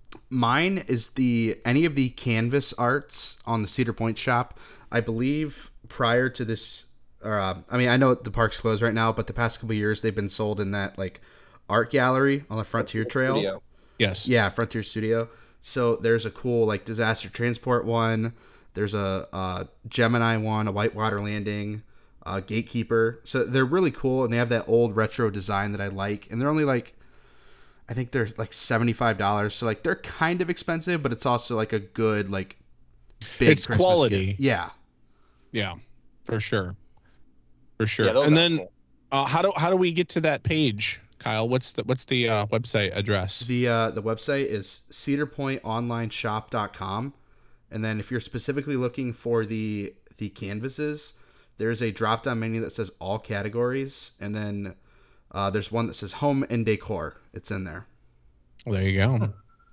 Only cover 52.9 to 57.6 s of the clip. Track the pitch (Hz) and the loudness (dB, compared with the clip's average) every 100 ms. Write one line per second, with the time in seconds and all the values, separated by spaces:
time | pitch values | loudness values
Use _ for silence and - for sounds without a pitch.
52.9 | - 92 107 - 101 104 117 123 135 135 | -8 -6 -6 -4 -6 -4 -2 -2 -2 -6
53.9 | - - - 101 107 104 104 98 - _ | -8 -12 -10 -8 -4 -4 -6 -8 -12 _
54.9 | _ _ _ _ 98 98 101 92 113 117 | _ _ _ _ -4 -2 -2 -2 -2 -2
55.9 | - 101 - 143 139 135 120 110 104 - | -4 -8 -2 0 2 0 0 0 0 -2
56.9 | 147 76 - _ - - 101 | -6 -6 -10 _ -12 -8 -6